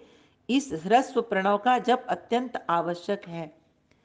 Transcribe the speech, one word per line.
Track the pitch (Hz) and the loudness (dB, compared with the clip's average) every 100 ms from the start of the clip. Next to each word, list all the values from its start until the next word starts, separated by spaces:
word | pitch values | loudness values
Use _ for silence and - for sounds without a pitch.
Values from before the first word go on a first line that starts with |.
| - _ _ _ - | -20 _ _ _ -2
इस | 254 269 | 0 0
ह्रस्व | 160 175 233 269 240 | -4 2 4 4 -2
प्रणव | 226 196 196 202 | 0 0 2 2
का | 247 247 | 2 2
जप | 240 247 - | 2 0 0
अत्यंत | 180 - 233 254 - - | -6 -2 -2 -2 -6 -2
आवश्यक | 170 165 175 - 202 175 | 0 0 -4 -4 -6 -6
है। | 170 156 - _ _ _ _ | -12 -12 -14 _ _ _ _